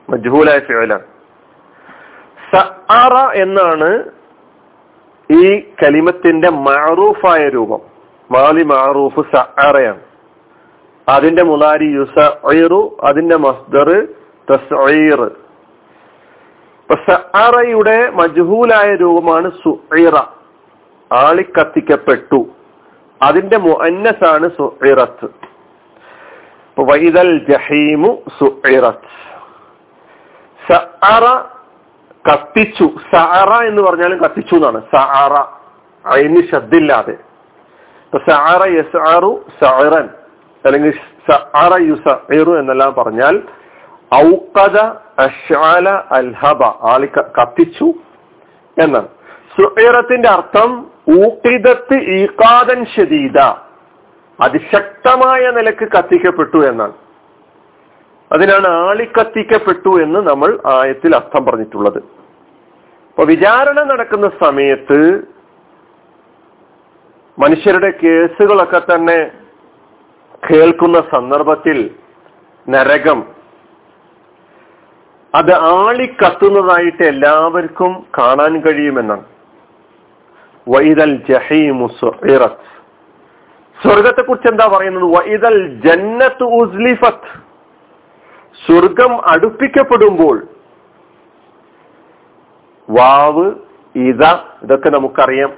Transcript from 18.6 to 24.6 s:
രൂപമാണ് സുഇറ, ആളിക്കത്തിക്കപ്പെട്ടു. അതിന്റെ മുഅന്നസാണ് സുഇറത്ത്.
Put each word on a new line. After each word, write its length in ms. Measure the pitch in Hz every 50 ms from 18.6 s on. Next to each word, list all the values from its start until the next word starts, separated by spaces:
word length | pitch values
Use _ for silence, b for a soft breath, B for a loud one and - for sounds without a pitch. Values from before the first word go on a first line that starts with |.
| 240 233 220 214 208 208 202
രൂപമാണ് 560 | 170 175 175 170 170 165 170 160 165 175 185
സുഇറ, 640 | 175 - - 160 147 - - - 156 165 170 165 151 143 123 - - - _ _ _ _ _ _ _ _ _ _ _ _ _ -
ആളിക്കത്തിക്കപ്പെട്ടു. 1300 | 120 123 135 151 165 185 190 - - 165 151 - - - - - 147 143 - 143 131 - - - 147 131 113 - - _ _ _ _ b b b b b b b _ -
അതിന്റെ 360 | 135 143 147 180 196 190 220 214
മുഅന്നസാണ് 920 | 185 160 156 - 156 165 175 190 208 226 214 - 190 165 156 151 165 175 170
സുഇറത്ത്. 680 | -